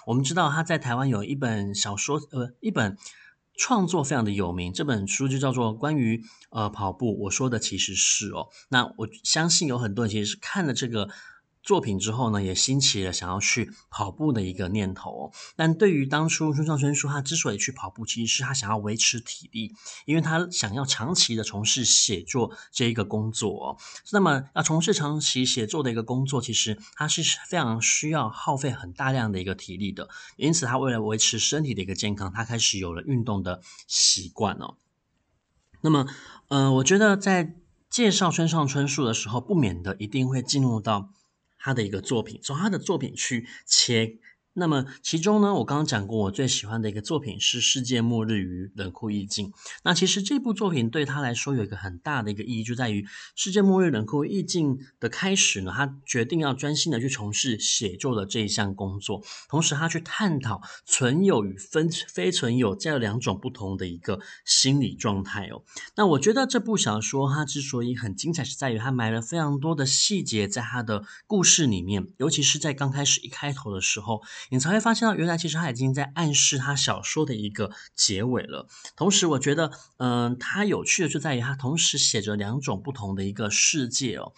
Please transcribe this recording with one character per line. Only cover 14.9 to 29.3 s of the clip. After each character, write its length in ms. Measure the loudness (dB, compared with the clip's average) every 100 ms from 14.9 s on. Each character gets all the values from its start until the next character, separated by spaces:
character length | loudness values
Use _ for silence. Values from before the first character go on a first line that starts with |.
头 160 | -4 -10
哦。 200 | -10 -12 -14 -16
但 200 | 0 2
对 180 | 4 4
于 140 | 4 0
当 200 | 0 0
初 280 | 0 0
村 120 | 0 0
上 120 | 0
春 160 | 2
树 140 | 0 -2
他 120 | -4
之 160 | -2 -2
所 160 | -2
以 60 | -2
去 120 | -4
跑 200 | -6 -12
步， 160 | -10 -8
其 180 | -4
实 120 | 0 0
是 40 |
他 120 | 0
想 160 | -2 -2
要 80 | -2
维 180 | -2 0
持 240 | 0 0
体 300 | -8 -14 -10
力， 220 | -8 -8 -10 -18 -14 0
因 100 | 2
为 60 |
他 260 | 4 0 0
想 220 | -2 -2
要 140 | -2 -2
长 280 | -2 0
期 220 | 2 2 0
的 80 |
从 180 | -4 -2
事 220 | 0 0
写 380 | 4 4 4 0
作 340 | -2 -2 -2 -4 -10
这 140 | 0 0
一 80 |
个 100 | 0
工 260 | -2 -2 -2
作 200 | -2 -4
哦。 260 | -4 -8 -10 -14 -18 0
那 80 | 4
么 240 | 4 4 0
要 80 | -2
从 180 | 2 2
事 140 | 2
长 260 | 2 2 0
期 240 | 0 2
写 220 | 2 0 0
作 160 | 0
的 80 | 0
一 40 |
个 80 | -2
工 220 | -2 -2
作， 160 | 0 -2
其 140 | 0
实 240 | -2 0 -4 -8
他 120 | -6 -2
是 160 | 0 0 -2 -2
非 120 | -2
常 240 | 0 0
需 260 | 0 0 0
要 220 | 0 -2
耗 260 | -4 -2 -2
费 140 | -2
很 200 | -4 -10
大 180 | -4 -2
量 180 | 0 0